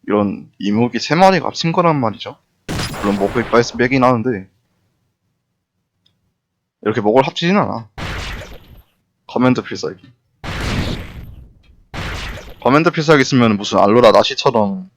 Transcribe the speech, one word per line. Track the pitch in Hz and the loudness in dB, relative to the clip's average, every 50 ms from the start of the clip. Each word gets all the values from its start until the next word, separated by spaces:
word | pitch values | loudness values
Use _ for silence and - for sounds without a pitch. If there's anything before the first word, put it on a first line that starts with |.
| _ | _
이런 | - 98 104 101 98 - - - - _ _ | -2 -2 0 0 -2 -4 -8 -14 -20 _ _
이목이 | - 101 104 110 120 123 117 | -6 -4 0 0 -2 -2 -2
세 | 113 - - 151 | -6 -4 -2 2
마리가 | 165 190 190 190 170 - | 4 4 4 4 2 -2
합친 | - - - - 165 165 | -4 -8 -4 -4 -2 -2
거란 | 185 175 170 156 143 | 0 0 2 0 0
말이죠. | 123 110 98 - - 98 135 _ _ _ _ _ _ - - - - - - - | -2 -4 -6 -8 -14 -16 -16 _ _ _ _ _ _ -10 -8 -8 -8 -8 -10 -4
물론 | - 104 101 98 | -2 -2 -2 0
목을 | 98 98 - 120 113 | -2 -2 -2 -4 -4
이빨에서 | - - 117 120 - - | 0 0 0 0 0 -2
빼긴 | 117 123 123 135 135 127 | -2 -2 0 2 2 2
하는데 | 127 127 117 110 127 117 98 95 _ _ _ _ _ _ _ _ _ _ _ _ _ _ _ _ _ _ _ _ _ _ _ _ _ _ _ _ _ _ _ _ _ _ _ _ _ _ _ _ _ _ _ _ _ _ _ - | 2 2 2 -2 -4 -4 -6 -8 _ _ _ _ _ _ _ _ _ _ _ _ _ _ _ _ _ _ _ _ _ _ _ _ _ _ _ _ _ _ _ _ _ _ _ _ _ _ _ _ _ _ _ _ _ _ _ -6
이렇게 | 107 110 117 | -4 -4 0
목을 | 101 107 110 131 135 | 2 4 4 4 4
합치진 | 139 - - 170 175 196 | 2 -4 -4 -2 0 0
않아. | 208 147 98 98 113 110 _ _ - - - - - - - - - - - - - - _ - - _ _ _ _ _ _ _ _ _ | 0 0 -2 -6 -10 -12 _ _ -12 -10 -10 -8 -10 -10 -10 -12 -14 -16 -18 -20 -20 -20 _ -20 -20 _ _ _ _ _ _ _ _ _
커맨드 | - - 120 123 127 127 120 101 | -8 -2 0 2 2 2 0 -2
필살기. | - 104 92 - - 92 - - - _ _ _ _ _ _ - - - - - - - - - - - - - - - - - - - - - - _ _ _ _ _ _ _ _ - - - - - - - - - - - - - - | -8 -10 -10 -10 -10 -12 -14 -20 -20 _ _ _ _ _ _ -12 -10 -10 -8 -6 -6 -4 -4 -4 -6 -6 -10 -10 -16 -16 -18 -18 -18 -20 -20 -20 -20 _ _ _ _ _ _ _ _ -12 -12 -10 -10 -10 -10 -10 -12 -14 -14 -16 -20 -12 -2
커맨드 | - 120 131 151 165 175 | 0 2 4 4 2 2
필살기 | 156 165 151 151 160 143 131 | -2 -2 2 4 4 4 4
쓰면 | - 143 127 120 113 107 | 2 4 4 4 4 2
무슨 | 98 104 - 117 95 | 0 -2 -2 2 2
알로라 | 95 101 107 120 123 110 | 4 6 6 8 8 8
나시처럼 | 98 101 107 - 403 - - 143 123 113 104 98 98 95 92 190 _ | 8 6 4 2 -2 -2 -2 0 2 2 0 0 -2 -8 -10 -16 _